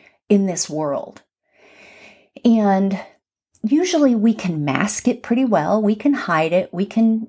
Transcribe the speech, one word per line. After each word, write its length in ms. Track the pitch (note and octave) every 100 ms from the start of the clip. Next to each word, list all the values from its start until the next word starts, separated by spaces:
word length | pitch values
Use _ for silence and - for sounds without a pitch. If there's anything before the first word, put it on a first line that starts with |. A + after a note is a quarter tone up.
| _ _ _
in 180 | G#3 G3
this 220 | E3+ -
world. 540 | D3+ D3+ C#3 - - _ _ _ _ _ - - - - _ _ -
And 560 | A#3+ A3+ G#3 G3 G3 G3 - _ _ _ _ _
usually 520 | A3 C#4+ F4+ F4 C#4+
we 200 | A#3 A3
can 300 | G#3+ F#3 D#3
mask 420 | D3 C#3 G3+ - -
it 160 | B3
pretty 220 | - A#3+
well. 360 | C4 F#3+ D#3 G#3
We 140 | G#3
can 200 | G#3+ D4
hide 380 | C4+ - E3 D#3+
it. 200 | F3 F3+
We 140 | F3 G3
can, 420 | - A3+ A3